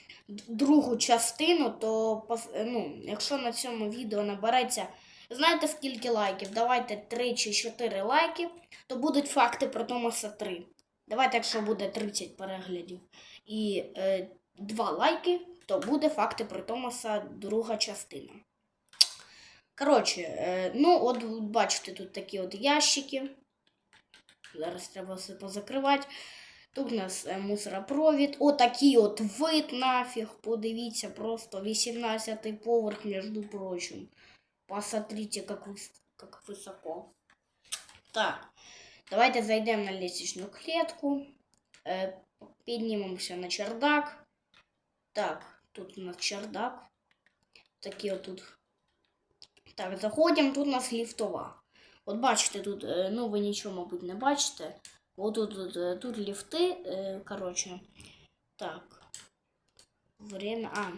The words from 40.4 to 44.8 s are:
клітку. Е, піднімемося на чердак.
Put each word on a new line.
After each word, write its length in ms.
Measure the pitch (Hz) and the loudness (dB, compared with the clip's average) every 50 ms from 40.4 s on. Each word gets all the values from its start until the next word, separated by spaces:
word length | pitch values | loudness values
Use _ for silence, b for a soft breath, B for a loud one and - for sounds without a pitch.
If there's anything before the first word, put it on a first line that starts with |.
| 190 | -10
клітку. 760 | 208 - - - 330 320 330 320 330 - - 294 285 285 277 277 - - _ _ _ _ _ _ _ _ - - | -12 -14 -12 -8 -2 0 0 0 0 -2 -4 -2 0 0 0 -4 -10 -18 _ _ _ _ _ _ _ _ -14 -6
Е, 300 | - 185 - 285 285 285 - - _ _ _ - - _ _ - | -6 -4 -2 -2 -4 -6 -10 -20 _ _ _ -20 -20 _ _ -8
піднімемося 680 | - 466 226 226 226 214 208 196 190 185 185 - - 180 | -6 -6 -4 -2 -2 -2 -2 -2 -4 -6 -6 -8 -8 -8
на 120 | 180 180 | -8 -6
чердак. 800 | 180 - - 202 214 226 226 285 294 302 294 294 - - - - _ _ _ _ _ _ - _ _ _ _ | -6 -6 -4 -4 -6 -4 2 4 4 4 4 2 -2 -10 -16 -20 _ _ _ _ _ _ -20 _ _ _ _